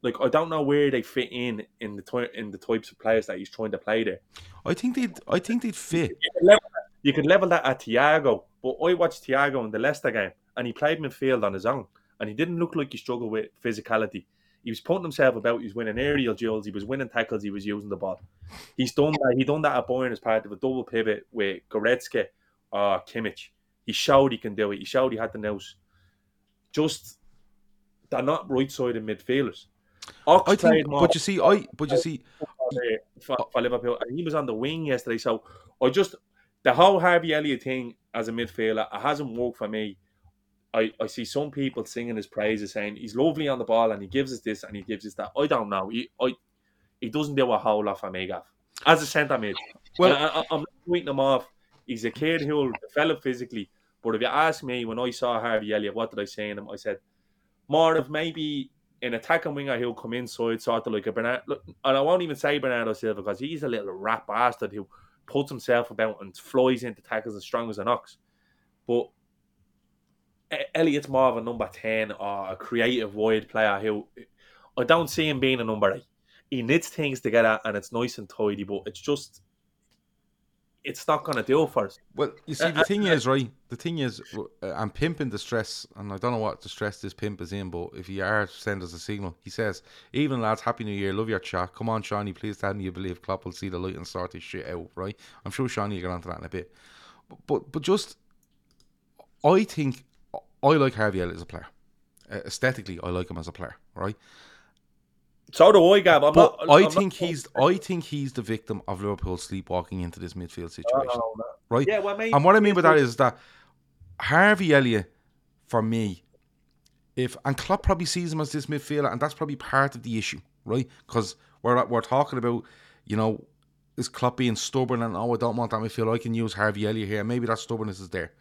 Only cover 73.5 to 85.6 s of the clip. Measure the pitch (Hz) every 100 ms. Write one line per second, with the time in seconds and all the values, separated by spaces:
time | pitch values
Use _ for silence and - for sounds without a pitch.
73.5 | 117 107 98 110 104 - - - _ _
74.5 | _ _ - 120 170 156 - 156 143 131
75.5 | 131 113 107 101 98 - _ _ _ _
76.5 | 135 117 160 - - 147 127 120 113 113
77.5 | 110 113 101 - 117 123 - 101 - 107
78.5 | 101 98 101 - - - 143 - _ _
79.5 | _ _ _ _ _ _ _ _ _ _
80.5 | _ _ _ 143 139 - 151 - 143 -
81.5 | 139 151 - 98 - _ - 143 - -
82.5 | 143 165 151 165 202 196 160 120 135 120
83.5 | - _ 120 170 165 131 - - 104 -
84.5 | _ 98 80 104 - 156 170 135 101 -
85.5 | 117